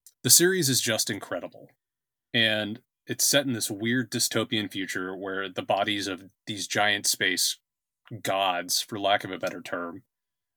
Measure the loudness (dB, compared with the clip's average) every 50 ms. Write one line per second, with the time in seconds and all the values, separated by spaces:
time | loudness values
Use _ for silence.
0 | -20 -20 _ _ 2 6 6 6 6 6 4 4 2 2 2 2 2 0 0 0
1 | 0 -2 -4 -6 -4 -4 -6 -6 -6 -8 -14 -16 -20 -20 _ _ _ _ _ _
2 | _ _ _ _ _ _ 2 4 4 4 4 2 0 -2 -6 -8 _ _ _ _
3 | _ -8 -2 0 2 4 4 4 2 2 -2 -2 -2 -4 -4 -2 0 0 2 0
4 | 0 -2 -2 -2 -2 0 0 0 0 0 0 -2 -2 -2 -4 -6 -6 -4 -4 -6
5 | -6 -6 -6 -8 -8 -6 -6 -6 -6 -6 -6 -6 -2 0 0 2 2 0 0 -2
6 | -2 -4 -4 -6 -10 -16 _ _ -10 -8 -8 -6 -6 -2 0 2 2 2 2 2
7 | 0 0 0 2 2 0 2 2 0 0 0 -4 _ _ _ _ _ _ _ _
8 | _ -14 -12 -8 -4 -2 0 2 2 2 2 0 -2 -2 -2 -2 -2 -4 -4 0
9 | 2 4 4 4 2 -2 -6 -4 -4 -4 -4 -6 -8 -6 -6 -4 -4 -6 -8 -12
10 | -16 _ _ _ _ _ _ _ _ _ _